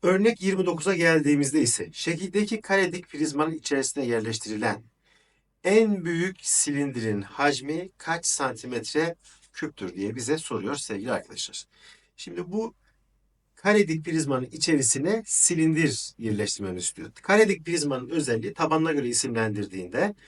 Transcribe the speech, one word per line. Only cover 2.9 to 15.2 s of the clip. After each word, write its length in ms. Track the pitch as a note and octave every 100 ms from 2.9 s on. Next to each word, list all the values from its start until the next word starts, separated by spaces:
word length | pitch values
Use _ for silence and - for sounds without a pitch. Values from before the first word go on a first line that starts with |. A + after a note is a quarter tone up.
dik 160 | F3 -
prizmanın 440 | C#3+ D3+ C#3 D#3
içerisine 540 | D#3+ - C#3 C3+ - B2+
yerleştirilen 760 | A#2 A2 A2+ - G#2+ A2+ G#2+ - _ _ _ _ _ _ _
en 400 | F3+ G#3 A3+ G3+
büyük 320 | E3+ E3+ F#3 F#3
silindirin 800 | - - - C#3+ C#3+ B2 A2 G#2
hacmi 680 | G2 - C#3+ C3 C3+ D#3+ F#3 _
kaç 280 | - E3 -
santimetre 880 | - C3+ A#2+ - B2 A2 D3 E3 E3+ - - _
küptür 420 | - D3+ - F#2+
diye 220 | F#2 G2 B2
bize 220 | A#2 D#3
soruyor 380 | - A2+ G2 C#3+
sevgili 360 | - G#2 A2
arkadaşlar. 520 | G#2 - - - - - _ - - _ _
Şimdi 360 | - E3+ F3+
bu 220 | G3+ A3+ - _ _ _ _ _ _ _
kare 340 | _ G3 G#3+ D#3+
dik 160 | D#3+
prizmanın 440 | D#3 D#3+ C#3 C3 B2+
içerisine 720 | - - D3+ B2 C3+ D3+ A3